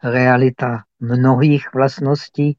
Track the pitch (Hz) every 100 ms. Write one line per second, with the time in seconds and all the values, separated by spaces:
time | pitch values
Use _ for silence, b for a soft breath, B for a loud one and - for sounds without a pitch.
0 | 123 127 127 123 131 123 127 117 - _
1 | 117 123 131 127 139 143 - 131 135 -
2 | 139 147 - - 147